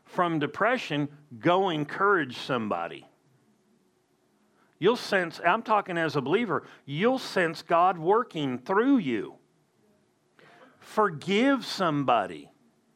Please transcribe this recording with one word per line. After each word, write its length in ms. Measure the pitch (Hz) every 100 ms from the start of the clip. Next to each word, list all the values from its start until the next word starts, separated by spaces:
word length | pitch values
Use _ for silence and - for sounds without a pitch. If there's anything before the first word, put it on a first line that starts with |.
from 340 | _ - 175 165
depression, 720 | 147 - 202 254 - 147 143 - - 120
go 300 | 123 180 196
encourage 720 | 156 151 - 196 196 135 120
somebody. 680 | - 131 107 90 85 73 - _ _ _ _ _ _ _ _ _ _ _ _ _ _ _ _ -
You'll 180 | 170 233
sense, 420 | - 196 175 -
I'm 180 | 170 208
talking 360 | 226 214 190 170
as 180 | 165 143
a 60 |
believer, 420 | 131 190 240 139 - - -
you'll 320 | 143 214 262
sense 440 | - - 170 156
God 360 | - 170 180 185
working 600 | 160 214 233 175 143 123
through 380 | - 190 247 277
you. 360 | 151 113 71 - _ _ _ _ _ _ _ _ _ _ - - - _
Forgive 840 | - - 208 151 127 202 262 277
somebody. 840 | 196 - 180 147 131 120 92 80 71 _ _ _ _